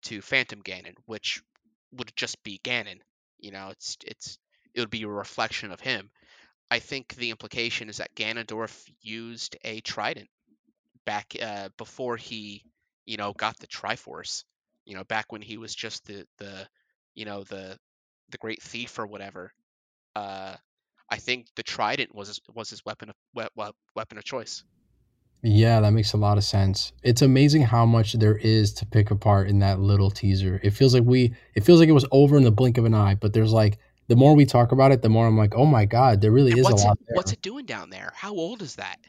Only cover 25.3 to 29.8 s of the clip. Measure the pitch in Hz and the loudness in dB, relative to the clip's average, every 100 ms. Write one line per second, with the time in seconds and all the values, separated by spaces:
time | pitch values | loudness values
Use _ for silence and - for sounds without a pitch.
25.3 | _ 117 104 113 113 107 110 104 104 104 | _ 2 4 6 4 4 2 0 -2 0
26.3 | 104 101 101 98 95 - _ - 120 139 | 0 0 0 0 -2 -8 _ -2 2 4
27.3 | 131 143 156 123 117 117 117 107 117 107 | 4 4 4 2 4 4 2 0 2 2
28.3 | 107 113 110 104 - - 113 101 101 107 | 2 2 2 0 -2 -2 0 2 0 2
29.3 | 101 98 101 98 98 | 2 2 2 2 0